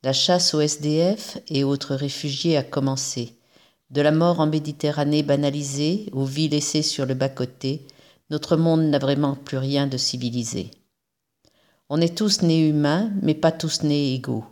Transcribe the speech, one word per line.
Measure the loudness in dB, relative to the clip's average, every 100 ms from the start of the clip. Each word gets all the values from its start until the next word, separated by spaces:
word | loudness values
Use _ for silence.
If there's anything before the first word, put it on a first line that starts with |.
La | 0
chasse | 0 2 2 2
aux | 2
S | 0 0
D | 0 2 2 0
F | -6 -14 -4
et | 0
autres | 2 0 -2
réfugiés | -4 -4 -4 -6 -4 0 0
a |
commencé. | 0 -2 -2 -2 -4 -6 -8 -12 _ _ _ _ _
De | 0
la | 2
mort | 4 4 2
en | 2
Méditerranée | 0 -4 -4 -4 0 0 2
banalisée | 2 2 2 -2 -6 -2 -2 -2 -4
aux | -4
vies | -4 0 0
laissées | 0 0 -2
sur | -2 -2 -2
le |
bas-côté, | -2 -2 -2 -8 -4 -6 -6 -8 -20 -20 _ _
notre | -8 0 2
monde | 4 4
n'a | 4 2
vraiment | 2 0 0 -2
plus | -6 -6
rien | -2 0 0
de | -2
civilisé. | -4 -4 -4 -4 -4 -6 -8 -12 _ _ _ _ _ _ _ _ _ _ _
On | 0
est | 0 2
tous | 0 2
nés | 4 4 4
humains, | 4 2 2 0 0
mais | 0
pas | 2 2
tous | 0 -4 -2
nés | 0 2 0
égaux. | -2 -4 -6 -6